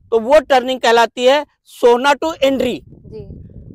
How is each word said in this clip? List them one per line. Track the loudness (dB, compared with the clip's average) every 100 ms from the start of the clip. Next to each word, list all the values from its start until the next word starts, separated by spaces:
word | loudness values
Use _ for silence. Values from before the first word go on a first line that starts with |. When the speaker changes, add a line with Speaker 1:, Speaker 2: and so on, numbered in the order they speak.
| _
Speaker 1:
तो | -4
वो | 0 0
turning | 2 0 0 -2
कहलाती | 0 2 0 0
है | 0 0 -2 _
सोहना | _ -2 0 2 0
to | -2 -4 -2
entry। | -2 -2 -4 -8 -14
Speaker 2:
जी। | -20 -20 -20 -20 -20 -20 -20 -10